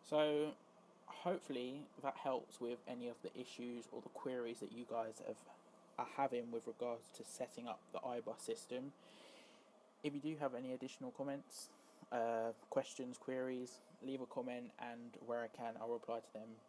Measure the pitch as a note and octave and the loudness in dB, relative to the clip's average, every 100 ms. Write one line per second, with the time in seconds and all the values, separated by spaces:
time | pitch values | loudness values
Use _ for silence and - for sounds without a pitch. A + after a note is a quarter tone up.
0 | - D3+ D3+ D3 D3+ - - - - - | 6 8 8 8 4 0 -16 -20 -20 -20
1 | - - F3 F#3+ - C3 B2 C#3 - - | -12 -2 2 2 2 0 0 -4 -8 -2
2 | C3+ - C#3 C3 - - A#2+ A#2+ - B2 | -2 2 4 4 2 -4 -2 -2 -4 -4
3 | A#2+ A2+ - - B2 - B2 A#2+ A2+ A#2 | -4 -4 -6 -6 -6 -4 -4 -4 -6 -8
4 | - - C#3 B2+ A#2 A#2+ G2+ A#2 A#2+ A#2 | -8 -4 0 0 0 -2 -4 -6 0 0
5 | A2+ A2 - A2 - - - - - - | 0 -2 -6 -6 -10 -18 -20 -20 -8 -2
6 | A#2+ - C#3 A#2+ A#2+ A#2 A#2 A2+ A#2+ A#2 | 0 4 4 4 2 -2 -2 0 0 0
7 | - - A2 - B2 - A#2+ - - - | -4 -12 -10 -4 -4 -4 -4 -4 -4 -2
8 | B2+ A#2+ A2 A2+ - A2+ - B2+ C#3 - | 0 0 0 -2 -2 -2 0 -2 -2 -10
9 | - - - - - - - - - - | -20 -18 -18 -18 -20 -20 -20 -20 -20 -2
10 | D3+ C#3+ D3+ D#3 C#3+ B2 B2+ B2+ C3 - | 0 2 0 2 2 2 -2 -2 -4 -4
11 | B2+ B2 C#3 C#3 - - - - - - | -6 0 0 0 -4 -10 -10 -14 -20 -20
12 | - A#2+ A#2 A2+ A2+ A2+ - C#3 C3 - | 0 4 6 6 4 0 2 2 2 -4
13 | B2 B2+ - C3 B2+ B2+ B2 - - - | -4 -4 -2 0 2 0 -4 -8 -18 -8
14 | B2+ C3+ B2 C3+ B2 B2 A#2+ - A#2+ A#2+ | -4 -2 -2 -2 -2 -2 -6 -6 -6 -6
15 | A#2+ - A#2 A#2+ A#2 - A#2 A2+ A2+ A#2 | -10 -10 0 2 2 -2 -2 0 0 0
16 | - A#2 - A2 A2+ A2+ | 2 -2 -2 -10 -10 -14